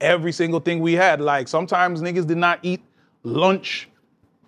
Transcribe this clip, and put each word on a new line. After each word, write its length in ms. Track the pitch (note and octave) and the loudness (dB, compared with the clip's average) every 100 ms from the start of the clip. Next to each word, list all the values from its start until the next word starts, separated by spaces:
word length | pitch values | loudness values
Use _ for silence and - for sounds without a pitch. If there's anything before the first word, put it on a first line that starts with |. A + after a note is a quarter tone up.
every 300 | D3+ F3 E3 | 0 2 0
single 300 | D#3 E3 E3 | -2 -2 0
thing 180 | E3 E3+ | -2 0
we 140 | E3 | 2
had. 280 | E3+ F#3 D3+ | 4 4 4
Like, 280 | D3 C#3+ B2+ | 0 0 -2
sometimes 520 | D#3+ F3+ F3+ F3+ E3 | -4 0 0 0 0
niggas 280 | F3 F3+ D#3+ | -4 -2 -2
did 100 | E3+ | 0
not 220 | F3 E3+ | 0 0
eat 180 | F3 F3+ _ _ _ _ | -4 -6 _ _ _ _
lunch 640 | A#2+ B2+ F#3 F#3+ - - - _ _ _ _ _ | -6 0 2 0 -4 -12 -12 _ _ _ _ _